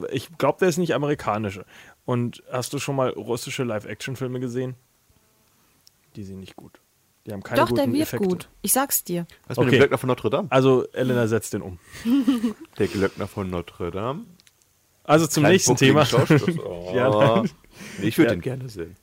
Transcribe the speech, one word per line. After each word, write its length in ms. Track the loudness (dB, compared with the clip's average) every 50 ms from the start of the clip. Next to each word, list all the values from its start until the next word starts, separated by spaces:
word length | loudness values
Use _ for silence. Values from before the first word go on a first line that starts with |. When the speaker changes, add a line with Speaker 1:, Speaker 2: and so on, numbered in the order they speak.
| -8 -6
Speaker 1:
ich 160 | -6 -6 -6 -8 -6
glaub, 220 | 0 0 0 2 2
der 100 | 0 0
ist 80 | 2
nicht 180 | 0 0 0 0
amerikanisch. 640 | -2 0 -2 -2 -2 -2 -4 -2 -2 -4 -6 -8 -8 -16 _ -20 -20 -20 -20 -20 _ _
Und 380 | -4 -2 -2 -2 -4 -6 -12 _ -8
hast 220 | -6 -6 -6 -6 -8
du 40 | -8
schon 160 | -6 -4 -2
mal 140 | -2 -2 -2
russische 560 | -2 -6 -6 -6 -6 -6 -6 -10 -6 -6 -4
Live-Action-Filme 760 | -4 -4 -6 -8 -10 -12 -10 -10 -10 -8 -6 -6 -6 -6 -6
gesehen? 360 | -8 -6 -6 -6 -6 -8 -10 -14 _ _ _ _ _ _ _ _ _ _ _ _ _ _ _ _ _ _ _ _ _ _ _ _ _ _ _
Die 80 | -16 -16
sind 140 | -14 -14 -16
nicht 140 | -16 -18 -20
gut. 240 | -20 -20 -20 _ _ _ _ _ _ _ _ _ _ _
Die 60 | -12
haben 100 | -12 -12
keine 180 | -8 -2 0 0
Speaker 2:
Doch, 60 | 2 2
Speaker 1:
guten 100 | 2 0
Speaker 2:
der 100 | 0 0
wird 100 | 0 -2
Speaker 1:
Effekte. 240 | -2 -2 -4 -2 -2 -2
Speaker 2:
gut. 200 | -2 -4 -6 -16 _ _
Ich 120 | -4 -2
sag's 300 | 0 0 0 -2 -4 -6 -4
dir. 220 | -4 -6 -6 -6 -8 -14 _ _
Speaker 3:
Was 100 | -8 0
mit 100 | 0 2
Speaker 1:
Okay. 40 | 4 6
Speaker 3:
dem 20 | 6
Glöckner 180 | 6 4 2 -2
von 100 | 0 -2
Notre 200 | -2 0 0 -2
Dame? 180 | 0 0 -2 2
Speaker 1:
Also 340 | 2 4 6 6 4 4 2 -2
Elena 340 | -4 -4 -2 0 2 0 2
setzt 280 | 2 0 -2 -2 -4 -8
den 80 | -8
um. 160 | -8 -8 -14 -16 _ -20 -20 -8 -2 0 2 2 4 2 0 0 -2 -4 -4 -6 -18 _ _ -2
Speaker 3:
Der 80 | -2 -2
Glöckner 380 | 0 0 -2 -2 -2 -4 -8
von 220 | -8 -6 -8 -6 -4
Notre 420 | -4 -6 -8 -8 -10 -8 -8 -6
Dame? 340 | -6 -6 -6 -6 -6 -8 -12 -16 -20 _ _ _ _ _ _ _ _ _ _ _ _ _ _
Speaker 1:
Also 220 | 4 4 4 4
zum 160 | 2 2 2
Speaker 3:
Kleinen 120 | 4 6 6
Speaker 1:
nächsten 180 | 4 4 2
Speaker 3:
buckligen 220 | 4 6 6 6 8
Speaker 1:
Thema. 100 | 6 4
Speaker 3:
Schauspieler. 580 | 6 4 2 6 6 4 4 4 2 -2 -4 -6
Speaker 1:
<laughs> 20 |
Speaker 3:
Oh. 260 | -8 -10 -10 -8 -4 -2
Speaker 1:
Ja, 140 | 0 2 4
nein. 400 | 4 4 4 6 4 4 2 0 -6 _ _ _ _ -20 -18 -16 -10 -4
Speaker 3:
Nee, 80 | -4 -2
ich 100 | 2 4
würd 100 | 4 4
Speaker 1:
Ja. 60 | 2
Speaker 3:
den 60 | -2
gerne 260 | -4 -8 -8 -8 -10 -12
sehen. 280 | -10 -12 -12 -12 -12 _